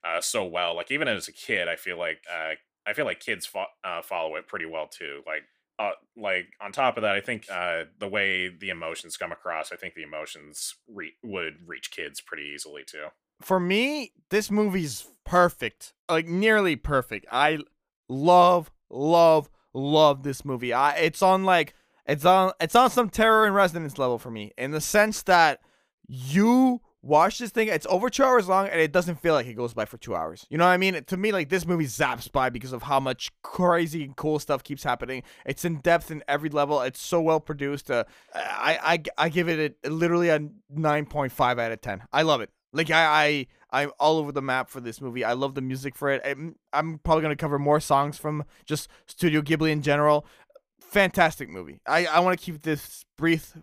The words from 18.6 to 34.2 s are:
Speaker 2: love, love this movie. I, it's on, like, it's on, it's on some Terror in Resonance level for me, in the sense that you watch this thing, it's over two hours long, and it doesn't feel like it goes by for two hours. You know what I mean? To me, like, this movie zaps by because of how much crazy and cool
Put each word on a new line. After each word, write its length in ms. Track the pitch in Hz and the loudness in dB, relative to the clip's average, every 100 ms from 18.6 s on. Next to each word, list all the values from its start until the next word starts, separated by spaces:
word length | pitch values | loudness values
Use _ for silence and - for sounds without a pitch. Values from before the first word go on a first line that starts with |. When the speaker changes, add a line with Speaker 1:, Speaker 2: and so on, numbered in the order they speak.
| 160 _ _ | -2 _ _
Speaker 2:
love, 580 | 127 147 170 170 156 143 _ _ | -4 2 6 8 6 2 _ _
love 500 | 131 139 151 156 139 | -6 0 6 6 4
this 220 | 139 127 | -4 -8
movie. 300 | 143 127 123 | -6 -6 -2
I, 220 | 117 143 147 | 2 2 2
it's 260 | 160 - | 0 4
on, 240 | 190 190 190 | 4 4 4
like, 260 | 175 151 _ _ _ - | 2 2 _ _ _ -6
it's 200 | 143 170 | 2 6
on, 260 | 185 190 - | 6 4 0
it's 140 | 160 | 2
on 160 | 233 247 | 4 4
some 180 | 247 220 | 2 -2
Terror 380 | - 220 220 214 | 2 4 6 4
in 80 | |
Resonance 420 | 196 185 170 151 143 | 4 2 0 -10 -2
level 220 | 127 117 | -2 -2
for 120 | 131 | -6
me, 220 | 113 104 - | -12 -12 -8
in 140 | 135 | -6
the 100 | 151 | -6
sense 400 | - 208 214 208 | 0 2 2 -2
that 380 | - 180 160 - _ _ _ _ - | 4 6 6 2 _ _ _ _ -18
you 760 | 131 131 165 220 254 262 247 _ _ | -14 -2 2 6 6 4 2 _ _
watch 380 | 127 151 180 - | 2 4 4 0
this 120 | 233 | -6
thing, 180 | - 220 | -2 0
it's 180 | 160 - | -2 0
over 220 | 180 247 | 0 0
two 120 | - | 2
hours 220 | 262 247 185 | 4 4 4
long, 200 | 190 196 | 0 2
and 120 | 165 | 0
it 140 | 160 | 2
doesn't 240 | 185 175 160 | 2 0 -2
feel 160 | 170 | 2
like 140 | 151 120 | 2 0
it 80 | |
goes 180 | 113 120 | -6 -6
by 140 | 117 107 | -4 -6
for 100 | - | -8
two 180 | - | -6
hours. 320 | 87 80 87 - | -6 -6 -10 -8
You 80 | 156 | 2
know 60 | |
what 60 | 175 | 4
I 40 | 180 | 4
mean? 260 | 190 170 | 0 -2
To 120 | 127 185 | -6 -4
me, 160 | 214 | -2
like, 160 | 196 143 | -2 -2
this 180 | 185 165 | -4 -2
movie 200 | 175 143 | -2 -2
zaps 440 | - 143 120 - | -2 -2 -2 -4
by 200 | 139 127 | -2 -2
because 240 | 120 127 | -4 -10
of 80 | 127 | -10
how 180 | 135 139 | -2 -2
much 300 | 135 127 - _ | 0 -6 -10 _
crazy 640 | - - 180 170 165 160 | -12 0 2 2 0 -4
and 100 | 139 | -10
cool 220 | - | -6